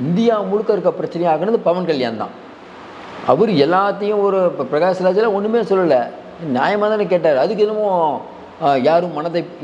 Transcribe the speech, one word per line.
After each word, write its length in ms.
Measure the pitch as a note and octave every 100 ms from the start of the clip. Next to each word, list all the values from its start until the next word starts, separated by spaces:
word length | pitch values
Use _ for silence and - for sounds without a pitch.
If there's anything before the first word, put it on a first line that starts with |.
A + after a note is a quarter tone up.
| C3+
இந்தியா 340 | F3+ A#3 G#3+
முழுக்க 320 | F#3+ G#3 A3
இருக்க 200 | G3 E3+
பிரச்சனை 360 | - D#3+ E3+ E3+
ஆக்குனது 280 | D#3 F#3+ A3+ F3
பவன் 200 | F3+ F3+
கல்யாண் 300 | C#3+ A#2+ A2
தான். 120 | G2+ - - - - - - - - - -
அவர் 220 | C#3 A3+
எல்லாத்தையும் 720 | D#3+ C#3 F#3 G3+ F#3 G#3 G#3 G3+
ஒரு, 140 | F#3+
இப்ப 220 | F3+ - B2
பிரகாஷ் 320 | D3 F3+ F3+ F#3
ராஜெல்லாம் 320 | F#3 A3+ G3
ஒண்ணுமே 200 | G#3+ A3+
சொல்லல, 420 | F#3+ F#3+ E3+ B2+ A#2+ - - - E3
நியாயமா 340 | B2 D#3 G#3 G#3
தானே 120 | G#3+ F#3
கேட்டாரு. 320 | F3+ D#3+ C3
அதுக்கு 280 | D#3+ G#3 G#3+
என்னமோ 220 | G#3+ G#3 F3+ D#3 A#2+ - - - -
ஆ, 140 | D3+ C3+
யாரும் 360 | C#3 E3+ F3
மனதை, 320 | D3 E3 E3+ D#3+ -